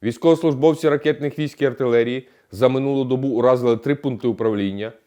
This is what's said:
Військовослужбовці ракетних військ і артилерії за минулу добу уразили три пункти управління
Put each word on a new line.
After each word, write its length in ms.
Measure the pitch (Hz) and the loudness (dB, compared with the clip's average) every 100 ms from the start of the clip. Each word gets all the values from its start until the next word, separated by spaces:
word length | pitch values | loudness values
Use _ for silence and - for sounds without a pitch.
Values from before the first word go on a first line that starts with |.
Військовослужбовці 840 | 101 117 170 160 165 135 156 156 156 | -6 0 2 4 2 2 2 2 0
ракетних 500 | 143 151 147 143 135 | 0 0 -2 -4 -6
військ 220 | 147 - | -8 -2
і 40 | 139 | -4
артилерії 600 | 120 127 117 117 131 127 _ _ | -2 0 2 2 -4 -10 _ _
за 180 | 95 127 | 0 2
минулу 340 | 131 139 139 | 2 -2 -2
добу 240 | 127 131 135 | 0 -2 -2
уразили 500 | 117 123 127 123 113 | 0 2 2 2 0
три 180 | 135 143 | -2 -4
пункти 320 | 143 120 123 | -4 -4 -4
управління 640 | 101 113 107 101 98 110 - | -2 -2 -2 -4 -6 -10 -12